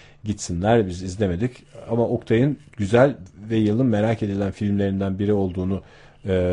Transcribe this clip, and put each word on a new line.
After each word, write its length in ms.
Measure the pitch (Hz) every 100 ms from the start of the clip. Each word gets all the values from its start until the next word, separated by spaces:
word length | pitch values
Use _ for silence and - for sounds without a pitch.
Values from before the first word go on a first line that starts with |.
| - -
gitsinler. 640 | 104 104 - 87 101 120 95
Biz 160 | 87
izlemedik 480 | 95 92 101 87 123 - - - -
ama 180 | 117 113
Oktay'ın 500 | 117 - 113 139 135 - -
güzel 380 | 98 117 139 113 92 - 107
ve 80 | 113
yılın 280 | 107 110 131
merak 380 | 104 110 110
edilen 280 | 104 98 98
filmlerinden 680 | - 104 101 98 98 98 95
biri 140 | 101
olduğunu, 480 | 104 95 92 92 95 - - - - 101
e, 20 | 92 90